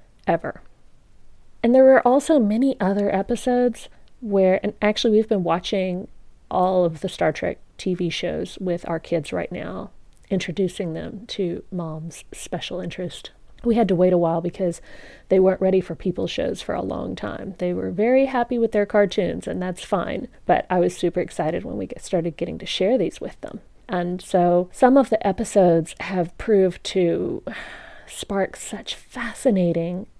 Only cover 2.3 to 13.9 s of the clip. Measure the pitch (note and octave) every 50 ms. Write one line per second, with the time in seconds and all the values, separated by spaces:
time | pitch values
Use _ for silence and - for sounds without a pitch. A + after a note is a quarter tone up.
2.3 | D#4+ C#4 A3 G3+ G#3+ A#3 C4+ C4+ C4 - F#3+ F#3+ G3 G#3 G3+ - - F#3+ G3 -
3.3 | A#3+ - - B3+ B3 B3 B3 B3 A3+ - - - - - - - - - B3+ G#3
4.3 | G3 G3 F#3+ F#3 F#3+ - - G3+ - - - G#3 G#3+ - - A3+ G#3 G#3+ G#3+ -
5.3 | A3 F#3+ F3 E3 E3 F3+ - - G#3+ F#3+ F#3 F#3 F3+ F#3 - - - - - -
6.3 | - - - - - F#3+ F3+ F#3 F#3+ F#3 F3+ E3 D#3+ - - F3+ - - F3 D#3+
7.3 | D3+ - F3+ F3 - - - - - - - F#3+ F3+ - F3+ E3 - - - E3+
8.3 | D#3 D#3 F3 - - - F#3 F3+ E3+ E3+ - - E3+ E3 - - E3+ D#3+ D3 -
9.3 | F#3 F3 E3+ - F3+ F3+ - F3+ F#3 - F#3+ F#3+ - - - - - - - -
10.3 | G3 F#3 - - D#3 - F#3+ F3 - - F#3+ E3 D#3+ E3 D#3+ E3 - F#3 A#3 -
11.3 | - - F#3+ E3+ E3+ - - - F#3+ F3 E3 D#3+ D#3 D#3 D#3+ E3 - - - -
12.3 | - - - - F3+ E3 - - F#3+ F3 F3+ F3 - - F3+ D#3+ - - - -
13.3 | - - - - - - - A#3+ G#3+ A#3 A3 F#3